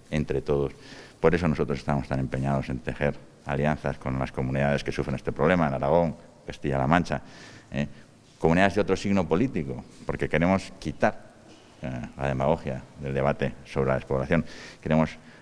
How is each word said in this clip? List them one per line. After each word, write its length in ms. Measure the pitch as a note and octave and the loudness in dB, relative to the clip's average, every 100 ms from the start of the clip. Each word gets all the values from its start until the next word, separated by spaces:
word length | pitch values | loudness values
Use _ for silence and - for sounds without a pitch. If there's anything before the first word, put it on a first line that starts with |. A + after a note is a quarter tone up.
| - | -4
entre 300 | D2+ C#2+ C#2 | -2 0 -2
todos. 320 | - C#2+ C#2 - - - - - | 0 0 0 -6 -18 -20 -20 0
Por 140 | E2 | 2
eso 140 | E2 E2+ | 4 2
nosotros 320 | D2 C#2+ C#2+ | 0 0 -2
estamos 280 | - C#2+ C2+ | -2 -2 0
tan 120 | C2+ | -2
empeñados 500 | C2 C2 C2+ C#2 C2+ | -2 -2 0 0 -2
en 80 | C2 | -6
tejer 380 | - C2+ C#2+ - - - - | -6 -2 -2 -2 -10 -14 -6
alianzas 500 | C#2+ C#2+ D2+ C#2+ C2+ | 0 0 0 -4 -4
con 220 | C2 C2 | -4 -4
las 120 | C2 | -4
comunidades 520 | - C2 C2+ C#2 C#2+ | -4 -2 0 2 0
que 80 | - | -2
sufren 240 | - C#2 C2+ | -4 -2 -4
este 160 | - | -4
problema, 360 | C2+ D2+ F2+ D#2 | 0 4 4 2
en 60 | |
Aragón, 420 | C2 C#2 E2+ E2 - - - - | 0 4 4 4 -2 -12 -18 -14
Castilla-La 400 | - D2+ C2+ C2+ | -6 -2 0 4
Mancha, 380 | F2 E2 D2 - - - - - | 4 2 -4 -6 -18 -20 -20 -8
¿eh? 160 | C2+ D2 - - - - - | -4 -4 -6 -20 -20 -20 0
Comunidades 360 | D#2+ E2+ G2 G2 | 4 6 4 4
de 60 | |
otro 140 | F#2 F#2+ | 2 0
signo 320 | G#2 G2 E2 | 2 0 2
político, 560 | E2+ B2+ G#2 C#2 B1 - - - | 2 0 -2 -6 -8 -12 -12 -8
porque 240 | D2+ C#2+ | -4 0
queremos 420 | D#2 F2 F#2+ - - | 2 4 2 -2 -10
quitar, 560 | - - A2 - - - - - - - | -10 0 0 0 -10 -20 -20 -20 -20 -12
eh, 80 | C2+ B1+ - - | -10 -8 -10 -4
la 120 | C#2 | -2
demagogia 560 | C2 C2+ E2+ - C2 - - | 0 2 0 -2 -8 -10 -10
del 100 | C#2 | -6
debate 440 | C2+ C#2 C#2+ C#2 - - | 0 0 0 -2 -4 -6
sobre 240 | - C2 | -2 0
la 60 | C2 | 0
despoblación. 500 | - C2+ C2 E2 - - - - | 0 -2 2 0 0 -6 -18 -8
Queremos 380 | D#2 D#2 D#2+ - - - | 0 2 2 -2 -20 -18